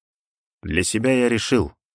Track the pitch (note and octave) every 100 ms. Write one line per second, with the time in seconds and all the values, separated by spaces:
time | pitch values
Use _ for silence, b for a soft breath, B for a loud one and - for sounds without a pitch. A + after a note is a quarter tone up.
0 | _ _ _ _ _ _ - F2 F2+ -
1 | B2+ C3 A#2+ A#2 - B2 D2+ - _